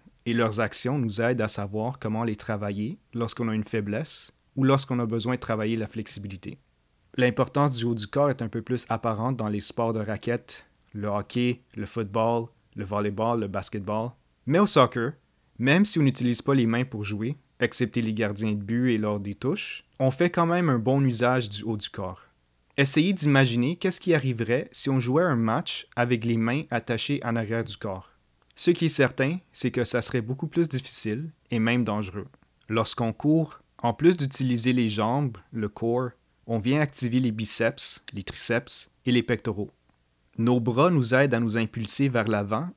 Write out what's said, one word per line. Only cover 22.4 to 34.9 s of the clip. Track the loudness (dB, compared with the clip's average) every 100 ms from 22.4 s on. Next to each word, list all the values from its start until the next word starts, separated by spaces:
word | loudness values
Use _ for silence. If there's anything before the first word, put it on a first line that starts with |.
| _ _ _ 2
Essayez | 4 6 4
d'imaginer | 2 4 6 4 2 0 0
qu'est-ce | -2 -2
qui | 2
arriverait | 2 2 -2 0 -2 -2
si | -4 0
on | 0
jouait | 2 2
un | 2 2
match | 2 0 -2 -8 -8
avec | -2 0 2
les | 2 0
mains | 0 -2 -2
attachées | -6 -2 -4 -2 -4
en | -2 -2
arrière | -2 -4
du | -4 -8
corps. | -8 -10 -12 _ _ _ _ -2
Ce | 0
qui | 2 2
est |
certain, | 4 4 2 -2 -2 -6
c'est | -2 -2
que | 0
ça | 0 0
serait | 0 -2
beaucoup | -4 -6 -2
plus | 0 0
difficile | -2 -4 -4 -2 -4 -6 -14 _
et | 0
même | 2 2
dangereux. | 2 -2 -4 -8 -12 _ _ _ -4
Lorsqu'on | 0 0 0 -2
court, | 0 2 2 0 -6 _ -4
en | -2
plus | 4 4 4
d'utiliser | 0 -2 0 2 2
les | 2
jambes, | 2